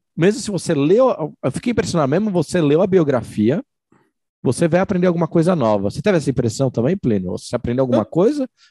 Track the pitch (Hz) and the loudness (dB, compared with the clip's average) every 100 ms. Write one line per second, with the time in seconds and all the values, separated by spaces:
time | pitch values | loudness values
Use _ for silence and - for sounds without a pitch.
0 | _ - 175 220 214 185 - 151 143 214 | _ 0 0 0 -4 -6 -2 0 2 4
1 | 262 - 151 - 135 - 247 226 170 170 | 2 0 -6 -6 -6 -4 -4 -4 -2 0
2 | 135 165 214 180 147 180 147 151 190 190 | 0 0 0 -2 -2 0 2 2 4 2
3 | 147 127 - - 107 175 - _ _ _ | 2 0 -2 0 0 0 -4 _ _ _
4 | _ _ _ _ 135 123 170 175 196 185 | _ _ _ _ -4 0 2 2 0 0
5 | 180 170 165 170 160 180 110 104 98 - | 0 0 0 2 2 2 2 0 -2 -2
6 | 208 175 135 131 120 - 135 120 123 196 | 0 0 0 -2 -2 0 -2 0 -2 0
7 | - 104 90 98 - 120 - 123 131 120 | 0 -2 -2 -8 -8 -6 -2 -2 0 -2
8 | 101 160 214 294 262 _ _ | -2 0 0 0 -6 _ _